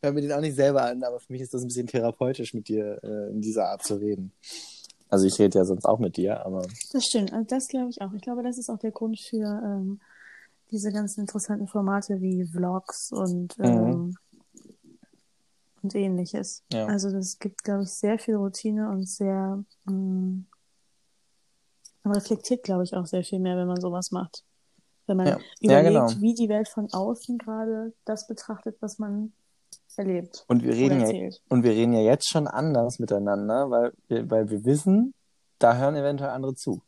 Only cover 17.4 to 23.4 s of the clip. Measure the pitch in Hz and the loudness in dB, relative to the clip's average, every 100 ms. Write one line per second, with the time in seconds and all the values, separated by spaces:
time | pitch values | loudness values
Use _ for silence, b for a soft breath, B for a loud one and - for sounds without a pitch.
17.4 | 202 196 - 202 196 - 208 220 - 214 | -10 -8 -4 -2 -2 -2 0 0 0 -2
18.4 | 196 190 220 214 214 196 190 - 196 190 | -2 -4 -4 -2 -2 -4 -6 -4 -2 0
19.4 | 190 196 202 _ 196 190 190 185 185 185 | -2 -4 -8 _ -6 -2 0 -2 -2 -4
20.4 | 185 _ _ _ _ _ _ _ _ _ | -8 _ _ _ _ _ _ _ _ _
21.4 | _ _ _ _ - _ 208 202 196 214 | _ _ _ _ -20 _ 0 0 0 -4
22.4 | - 247 247 185 180 185 175 185 180 190 | -2 -4 -2 -2 0 -4 -4 -4 -4 -2